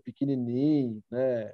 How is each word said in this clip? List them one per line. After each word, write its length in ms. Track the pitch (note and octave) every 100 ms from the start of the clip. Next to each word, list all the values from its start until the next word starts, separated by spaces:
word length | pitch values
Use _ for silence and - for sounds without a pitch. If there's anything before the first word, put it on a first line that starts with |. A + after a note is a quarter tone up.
pequenininho, 960 | B2 - C#3 C3 A#2+ B2 D3+ D3 A#2+ G#2+ -
né? 420 | B2 C3 A#2+ G#2